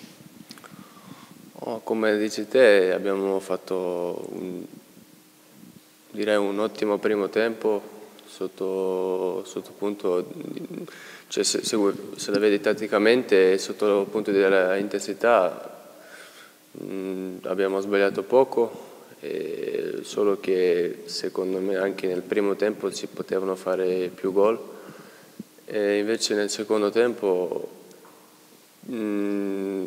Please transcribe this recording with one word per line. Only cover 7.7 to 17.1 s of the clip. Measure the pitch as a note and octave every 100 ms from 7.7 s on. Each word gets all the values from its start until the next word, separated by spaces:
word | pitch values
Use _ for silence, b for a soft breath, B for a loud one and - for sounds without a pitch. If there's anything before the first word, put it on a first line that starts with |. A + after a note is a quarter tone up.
| G#2 - - - - -
sotto, | - F#2+ - F#2+ F#2+ F#2+ F#2 F#2 F#2 F#2 F#2 G2
sotto | F#2 - -
punto, | G2+ G2+ G2 F2+ F2 - - - - - - B B B B
cioè | -
se, | G2 -
se | - A2
vuoi, | G2+ G2 - -
se | -
la | G2+
vedi | G#2+ G2+
tatticamente, | A2 G#2+ G#2+ G#2 G#2+ B2 A#2+ G2 F#2 F#2+
sotto | - G#2 G#2 G2+
il | G2
punto | A2 G#2
della | G2 F#2+ F#2+ F#2 G2
intensità, | G2+ G2+ - F#2+ A#2 A2+ F2 - - - - - B B B B B B _ -
mm, | - F#2+ F#2+